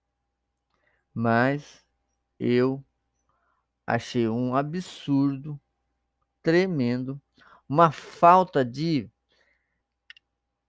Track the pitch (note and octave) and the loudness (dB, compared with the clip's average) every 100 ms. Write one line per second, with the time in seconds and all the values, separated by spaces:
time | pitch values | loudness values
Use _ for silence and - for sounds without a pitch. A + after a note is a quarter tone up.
0 | _ _ _ _ _ _ _ _ _ _ | _ _ _ _ _ _ _ _ _ _
1 | _ A#2 A#2 A#2 B2+ C#3+ - - _ _ | _ -4 0 2 2 -2 -8 -20 _ _
2 | _ _ _ - A#2+ B2 C3 C#3 - _ | _ _ _ -6 0 2 2 -2 -10 _
3 | _ _ _ _ _ _ _ _ - A#2 | _ _ _ _ _ _ _ _ -4 -4
4 | - B2 A2+ A#2 B2+ C3 D3 F3+ - - | -4 -2 -2 -2 -2 -2 -4 -6 -10 -10
5 | - C#3 C#3 C#3 D3+ C#3+ _ _ _ _ | -2 0 0 -2 -10 -14 _ _ _ _
6 | _ _ _ _ E3 E3+ F#3+ D#3 A#2+ B2 | _ _ _ _ 0 2 2 0 -2 -2
7 | C3 C#3 _ _ - - - C#3+ E3 - | -6 -12 _ _ -20 -18 -2 4 4 2
8 | - - F3 F#3 F3+ C#3+ B2 B2+ E3 D3 | -14 2 6 6 4 0 -2 -2 -2 -2
9 | G2 _ _ _ _ _ _ _ _ _ | -4 _ _ _ _ _ _ _ _ _
10 | - - _ _ _ _ | -20 -20 _ _ _ _